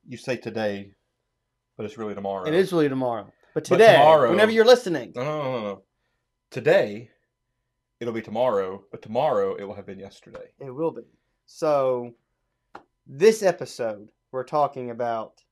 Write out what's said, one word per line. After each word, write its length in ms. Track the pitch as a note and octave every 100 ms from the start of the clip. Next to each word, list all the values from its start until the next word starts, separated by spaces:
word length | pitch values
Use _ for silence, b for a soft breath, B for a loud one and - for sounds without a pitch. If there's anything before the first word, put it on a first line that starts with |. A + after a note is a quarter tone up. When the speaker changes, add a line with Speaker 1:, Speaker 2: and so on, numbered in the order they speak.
| -
Speaker 1:
You 80 | A#2
say 200 | - A#2
today, 560 | A#2 G#2+ G#2+ G2+ G2 _ _ _ _ _ _ _ _ -
but 80 |
it's 140 | G#2+ A#2
really 160 | G#2+
tomorrow. 320 | G2 G2 G2 F#2+
Speaker 2:
It 80 |
is 180 | E3 F#3+
really 160 | F3 D3
tomorrow. 360 | C3 B2+ A2+ G2 _ _
But 120 | D#3+ D3+
Speaker 1:
But 80 | F3
Speaker 2:
today, 180 | A3
Speaker 1:
tomorrow 360 | E3+ D3+ D#3 B2
Speaker 2:
whenever 220 | F3+ A3
you're 120 | A3+
listening. 480 | A3 B3 G3 D3+ A2 A#2+
Speaker 1:
No, 80 |
no, 180 | C#3 D3+
no, 80 | C3+
no, 80 | B2+
no. 200 | G#2 G2 _ _ _ _ _ _ _
Today, 600 | - A#2 F#3+ B2 G#2 B2 _ _ _ _ _ _ _ _ _
it'll 160 | A#2+
be 80 | A2+
tomorrow, 600 | A2 G#2+ B2+ G2+ F#2+ F#2+ _
but 100 | -
tomorrow 540 | A2 A2+ D3+ A2 G2 -
it 80 |
will 100 | G2
have 100 | G2+
been 140 | F#2+ F#2+
yesterday. 540 | G2 - - - - _
Speaker 2:
It 100 | C#3
will 220 | B2+ D#3+
be. 100 | - A#2 _ _ _
So, 720 | _ - D#3+ C#3+ C3 B2+ A#2+ A#2+ _ _ _ _ _ - _ _
this 380 | - C3+ G3+ A3
episode, 680 | G3 E3 C3+ - A#2 G#2 - _ _
we're 140 | C3
talking 460 | B2+ D3+ C#3+ C3+ B2
about 520 | A#2 A#2+ A2+ A2 _ _